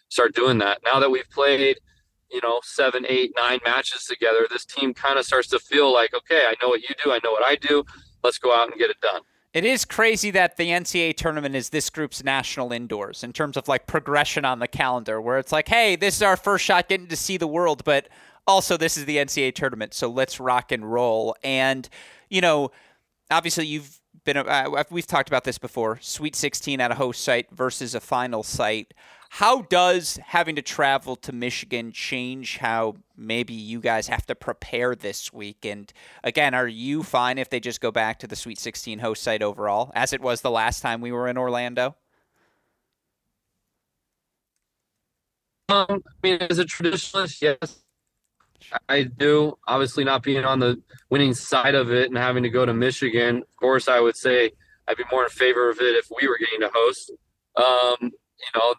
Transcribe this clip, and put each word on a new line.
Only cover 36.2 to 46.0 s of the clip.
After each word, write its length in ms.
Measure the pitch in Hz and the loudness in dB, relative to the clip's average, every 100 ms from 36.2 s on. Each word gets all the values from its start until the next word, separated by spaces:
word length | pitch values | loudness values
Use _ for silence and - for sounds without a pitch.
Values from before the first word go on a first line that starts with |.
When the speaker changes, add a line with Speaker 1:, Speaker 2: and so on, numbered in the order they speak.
Speaker 2:
again, 320 | 127 135 143 127 | -4 0 2 2
are 120 | 120 | -2
you 360 | 113 127 151 | -4 -6 -6
fine 340 | 185 127 123 131 | -2 0 0 -2
if 100 | 127 | -4
they 120 | 123 | -6
just 200 | 120 113 | -6 -4
go 120 | 120 | -2
back 260 | 110 110 113 | 0 -2 -4
to 80 | 113 | -10
the 80 | 110 | -14
Sweet 220 | 120 101 | -14 -12
sixteen 400 | 117 - - 107 | -12 -12 -12 -8
host 240 | 117 107 | -6 -4
site 220 | - 110 | -2 -2
overall, 480 | 104 101 104 104 131 | -2 -2 -2 -2 -2
as 200 | 110 131 | -2 -2
it 80 | 135 | -2
was 200 | 127 117 | -2 -2
the 80 | 127 | -2
last 300 | 113 113 - | 0 0 -2
time 200 | 120 117 | -4 -6
we 120 | 120 | -6
were 160 | 120 123 | -6 -4
in 100 | 123 | -4
Orlando? 580 | 127 120 123 123 127 - _ _ _ _ _ _ _ _ _ _ _ _ _ _ _ _ _ _ _ _ _ _ _ _ _ _ _ _ _ _ _ _ _ _ _ _ - | -2 -4 -4 -4 -4 -6 _ _ _ _ _ _ _ _ _ _ _ _ _ _ _ _ _ _ _ _ _ _ _ _ _ _ _ _ _ _ _ _ _ _ _ _ 2
Speaker 1:
Um, 320 | 196 185 202 | 2 2 0